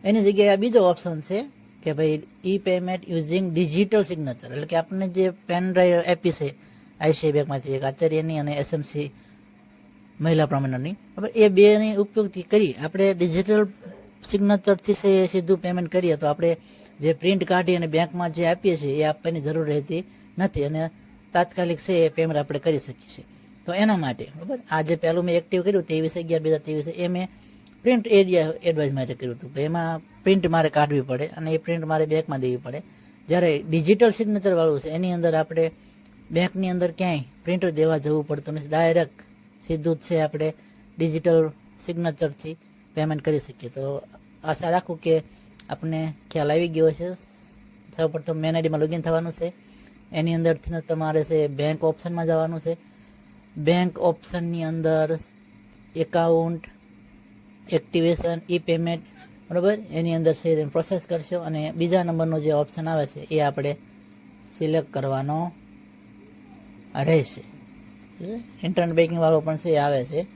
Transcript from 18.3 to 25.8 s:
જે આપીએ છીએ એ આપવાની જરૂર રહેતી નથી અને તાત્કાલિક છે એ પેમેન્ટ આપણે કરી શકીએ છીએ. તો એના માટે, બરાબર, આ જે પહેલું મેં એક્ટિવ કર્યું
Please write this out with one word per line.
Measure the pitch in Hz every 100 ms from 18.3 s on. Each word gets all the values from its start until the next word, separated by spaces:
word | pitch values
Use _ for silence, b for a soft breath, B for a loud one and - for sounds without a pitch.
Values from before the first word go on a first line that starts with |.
| 160
જે | 170
આપીએ | 175 196 165
છીએ | 143 143
એ | 156
આપવાની | 151 170 165 143
જરૂર | 156 151
રહેતી | 147 143 160 202 B B -
નથી | 190 - 143
અને | 156 160 B B B -
તાત્કાલિક | 180 175 - 175 160 -
છે | 180 160
એ |
પેમેન્ટ | 156 160 147
આપણે | 143 143
કરી | 165 151 -
શકીએ | 127 -
છીએ. | - - B B -
તો | - 180
એના | 220 196
માટે, | 143 117 -
બરાબર, | 156 180 254 -
આ | 160
જે | 156 165
પહેલું | 165 170 175
મેં | 170
એક્ટિવ | 170 185
કર્યું | 180 196